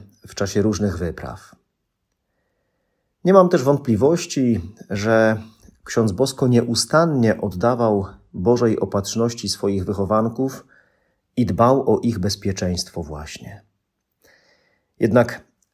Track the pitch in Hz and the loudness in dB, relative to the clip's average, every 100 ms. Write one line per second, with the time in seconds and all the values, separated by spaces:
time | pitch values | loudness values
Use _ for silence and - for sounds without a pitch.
0 | - _ - - 98 107 107 104 104 85 | -10 _ -14 -6 -4 0 0 0 -2 -2
1 | 85 - 64 - - _ _ _ _ _ | -6 -8 -12 -14 -20 _ _ _ _ _
2 | _ _ _ _ _ _ _ _ _ _ | _ _ _ _ _ _ _ _ _ _
3 | _ _ 175 196 180 175 131 143 - 104 | _ _ 4 6 6 4 2 0 2 2
4 | 139 170 - 147 123 104 85 - - 104 | 2 2 -2 -2 0 0 -4 -14 -10 -4
5 | 107 113 110 110 - _ - _ - - | 0 4 4 2 -6 _ -20 _ -8 -2
6 | 110 92 131 - 127 120 120 110 - 156 | 0 0 -2 0 2 2 2 -2 0 2
7 | 170 139 110 - 101 92 123 120 113 101 | 2 2 0 0 -4 -2 0 2 2 0
8 | 98 - _ - 92 120 117 - 101 101 | -2 -10 _ -4 0 2 2 0 -2 -4
9 | 92 117 117 117 98 - 101 98 92 98 | -4 -2 -4 -4 -8 -4 -2 -2 -4 -4
10 | 95 107 113 117 131 - - _ _ _ | 0 0 0 -2 -6 -6 -20 _ _ _
11 | _ _ _ - 113 95 120 135 110 107 | _ _ _ -4 -2 2 4 4 2 0
12 | 120 101 101 - 98 92 92 87 - 85 | 0 -2 -4 -4 -6 -4 -4 -4 -8 -10
13 | 76 73 73 - - 104 _ _ _ _ | -12 -12 -14 -16 -18 -20 _ _ _ _
14 | _ _ _ _ _ _ _ _ _ - | _ _ _ _ _ _ _ _ _ -2
15 | 110 120 117 - _ _ _ | 2 4 2 -2 _ _ _